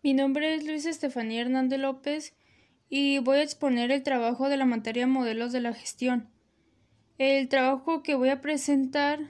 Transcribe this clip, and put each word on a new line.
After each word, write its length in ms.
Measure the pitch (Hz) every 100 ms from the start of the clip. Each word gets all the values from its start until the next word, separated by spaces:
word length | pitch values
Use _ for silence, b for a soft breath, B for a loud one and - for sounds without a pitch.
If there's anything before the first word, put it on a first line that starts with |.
Mi 80 | 285
nombre 420 | 269 277 269 311
es 120 | 311 302
Luis 180 | 311
Estefanía 560 | 311 311 285 254 220 226
Hernández 400 | 240 262 262 269
López 540 | 269 269 285 302 302 b b b b b _
y 300 | 277 277 277
voy 180 | 247 277
a 40 |
exponer 480 | 302 - 285 240 240
el 120 | 277
trabajo 480 | 269 262 233 247 269
de 80 | 277
la 80 | 254
materia 400 | 233 220 233 254
Modelos 440 | 262 240 226 240
de 120 | 247
la 100 | 233
Gestión. 560 | 233 - - 247 247 240 _ _ _ _ _ _ _ _ _
El 320 | 269 277 262
trabajo 540 | 269 262 262 269 320
que 120 | 311
voy 140 | 277 262
a 140 | 269
presentar 760 | 277 302 285 285 262 294 285 294 294